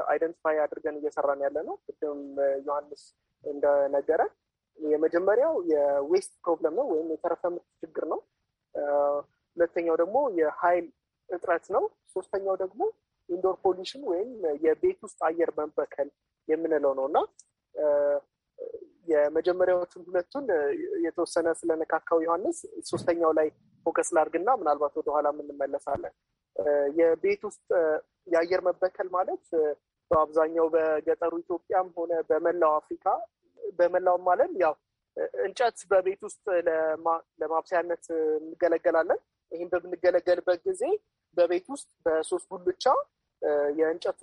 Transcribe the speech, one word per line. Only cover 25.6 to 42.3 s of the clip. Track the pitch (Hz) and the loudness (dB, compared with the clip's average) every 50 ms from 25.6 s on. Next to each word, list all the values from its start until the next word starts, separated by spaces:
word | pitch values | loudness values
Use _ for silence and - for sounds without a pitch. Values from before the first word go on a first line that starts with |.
| 139 139 139 143 - 143 139 - 170 - - _ _ _ _ _ _ _ _ | -6 -4 -4 -6 -4 -6 -6 -6 -6 -10 -14 _ _ _ _ _ _ _ _
እ፣ | - - - 147 147 143 143 151 | -4 0 2 2 2 2 0 2
የቤት | 170 165 165 160 160 - 196 202 - - | 4 4 4 4 2 0 0 -2 -2 -4
ውስጥ፣ | 202 - - _ _ 415 | -10 -12 -14 _ _ 0
እ፣ | 180 160 156 151 - - _ _ _ _ | 2 2 2 0 -2 -4 _ _ _ _
የአየር | - 170 165 170 175 185 180 - | 0 2 2 2 2 0 2 2
መበከል | 180 - - 185 185 - - 190 180 | 0 0 0 -2 -2 -2 -4 -6 -2
ማለት፣ | 180 180 196 - - - _ _ | -2 -2 -2 -2 -4 -8 _ _
እ፣ | 175 160 156 151 143 - _ _ _ _ _ _ | 0 0 0 0 -2 -4 _ _ _ _ _ _
በአብዛኛው | 170 156 151 147 151 165 160 160 165 165 160 160 | 2 4 4 4 2 2 2 2 2 2 2 4
በገጠሩ | 165 160 156 160 156 151 151 165 160 - 170 165 170 | 4 2 2 2 0 0 0 -2 0 0 -2 -2 -4
ኢትዮጵያም | 170 - - 180 165 - - 214 185 185 180 170 | -4 -4 -6 -6 -6 -4 0 0 0 0 0 -4
ሆነ | 175 170 170 170 160 156 | -6 -4 -2 -2 -2 0
በመላው | - 160 156 170 170 165 175 165 156 151 | 0 0 2 2 0 2 4 2 4 2
አፍሪካ፣ | 151 - _ 175 - - 190 233 320 698 - _ _ _ _ _ - - - 392 | 2 -2 _ -12 -4 -2 -2 -2 -2 -6 -12 _ _ _ _ _ -12 -12 -8 0
በመላውም | - 175 175 180 180 185 185 180 180 185 | 2 2 2 2 2 2 2 2 2 2
ዓለም | 180 180 214 311 370 320 | 2 4 4 4 2 2
ያው፣ | 196 170 156 143 - _ _ _ _ _ _ _ | 2 2 2 0 -2 _ _ _ _ _ _ _
እ፣ | - 160 - - 190 | -6 -6 -6 -2 -4
እንጨት | 202 196 - - 240 226 - - - | -4 -4 -2 0 0 0 -2 -4 -2
በቤት | - 202 185 180 190 196 - 214 | 2 2 2 4 2 -2 -4 -10
ውስጥ | 196 - - _ 208 180 170 165 | -14 -16 -10 _ -2 0 0 2
ለማ-፣ | 170 160 160 160 156 156 160 165 165 165 165 - _ _ | 2 0 2 0 0 -2 -2 0 0 -2 -2 -4 _ _
ለማብሰያነት | - 156 151 165 160 - - 185 170 170 175 170 - - - 165 160 156 156 156 | -8 -4 -2 -2 -2 -2 0 -2 -2 0 -2 -4 -6 -6 -6 -2 0 0 0 0
እንገለገላለን። | 151 156 160 165 - 175 165 165 165 - 175 165 160 160 190 294 453 - _ _ _ _ _ | -2 -4 -8 -4 -2 0 2 2 2 2 2 2 4 2 2 0 -2 -2 _ _ _ _ _
ይህም | - 165 180 175 | -10 -10 -6 -4
በምንገለገልበት | 185 175 170 180 180 170 180 180 180 175 - 180 180 175 - 185 175 175 | -4 -4 -4 -6 -6 0 2 2 2 4 2 2 2 2 2 0 -2 0
ጊዜ | - 196 185 - 269 330 427 - - _ _ _ _ _ _ | -2 -4 -2 -2 -2 -2 -2 -4 -4 _ _ _ _ _ _
በቤት | - - - 349 359 - | 2 2 2 2 -2 -2
ውስጥ | - 277 - - - _ _ | -6 -10 -12 -12 -18 _ _
በሶስት | _ 170 - 320 320 - | _ 0 0 0 0 -2